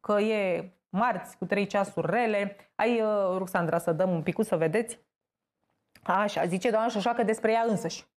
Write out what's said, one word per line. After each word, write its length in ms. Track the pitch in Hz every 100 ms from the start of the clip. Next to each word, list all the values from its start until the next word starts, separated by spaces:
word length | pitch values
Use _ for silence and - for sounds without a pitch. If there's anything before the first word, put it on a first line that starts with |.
că 200 | - 208
e 520 | 214 214 190 170 185 _ _
marți 500 | 185 240 185 - -
cu 60 |
trei 220 | 180 202 202
ceasuri 440 | 202 190 - 160
rele. 460 | 220 233 208 202 - - -
Hai, 240 | 226 233
uh, 360 | 220 208 190 185
Ruxandra, 420 | 185 190 170 170
să 140 | 175
dăm 180 | 160 185
un 120 | 170
picuț 240 | 156 156 220
să 100 | 175
vedeți. 420 | 160 196 226 - _ _ _ _ _ _ _ _ _ -
Așa, 440 | - 180 208 - 180
zice 240 | 185 247
doamna 180 | 220 226
Șoșoacă 340 | 220 196 240
despre 300 | 208 220 220
ea 120 | 226 226
însăși 380 | 196 165 - -